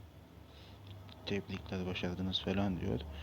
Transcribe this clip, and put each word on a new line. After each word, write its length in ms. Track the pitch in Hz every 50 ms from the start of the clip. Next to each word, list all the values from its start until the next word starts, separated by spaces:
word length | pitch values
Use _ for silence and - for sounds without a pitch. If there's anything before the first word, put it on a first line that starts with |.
| - - - - - - - - - - - - - - - - - - - - - - - - -
Tebrikler, 600 | - 208 202 - - - 92 - - - 92 90
başardınız 540 | 90 90 - - 90 90 90 95 95 92 -
falan 400 | - - 95 98 101 101 90 85
diyor. 200 | - 98 117 123 - - - -